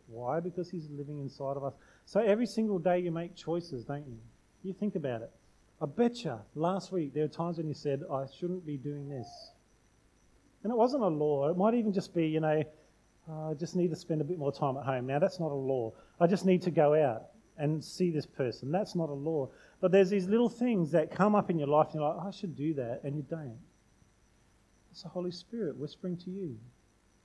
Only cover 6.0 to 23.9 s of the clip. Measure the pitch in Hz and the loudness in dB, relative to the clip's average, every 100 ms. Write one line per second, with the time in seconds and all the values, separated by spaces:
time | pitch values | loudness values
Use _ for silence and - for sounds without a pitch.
6 | 240 240 156 113 107 147 170 190 - 185 | 2 0 -6 -8 -8 -2 -2 -2 -4 -4
7 | 143 139 151 - 170 170 156 139 147 139 | -2 -2 -2 -2 -4 -4 -6 -4 -2 -2
8 | - 135 135 - 175 185 151 143 147 147 | -2 -6 -6 -6 -6 -6 -6 -8 -8 -8
9 | 143 135 - - - - _ _ _ _ | -8 -10 -12 -16 -20 -20 _ _ _ _
10 | _ _ _ _ _ _ 208 240 247 277 | _ _ _ _ _ _ -2 4 4 4
11 | 196 151 151 139 143 180 214 240 214 190 | 2 2 2 2 2 4 4 4 2 -2
12 | - 170 160 156 156 156 151 - _ _ | -2 -2 0 2 2 2 0 -8 _ _
13 | _ _ - 156 156 151 165 180 175 156 | _ _ -14 -10 -6 -6 -4 0 0 -2
14 | - 156 147 175 143 - 143 131 123 127 | -4 -2 -2 -2 -2 0 0 0 -2 -2
15 | 127 143 190 - 156 139 135 131 113 - | 0 2 0 0 -4 -2 0 -2 -2 -8
16 | - - 175 180 190 180 185 160 147 151 | -14 2 2 4 4 4 4 4 6 6
17 | 139 110 - - _ - 147 156 - - | 4 2 -8 -20 _ -4 -2 0 -4 -2
18 | 180 151 - - 123 - 127 180 208 175 | 0 0 -4 -2 -4 -4 -2 -2 -2 -2
19 | 160 139 151 156 131 - - _ 185 196 | -4 -4 -2 -2 -2 -8 -20 _ 6 8
20 | 185 202 180 226 240 - 247 208 151 165 | 8 4 2 4 2 2 0 2 2 2
21 | 160 - 208 208 - 165 143 147 151 156 | 2 2 4 4 2 0 4 4 4 2
22 | 151 170 190 - 190 127 151 143 117 127 | -2 -2 -6 -8 -8 -4 -4 -2 -4 -6
23 | 143 147 139 160 139 113 - _ _ | -6 -6 -6 -8 -8 -14 -18 _ _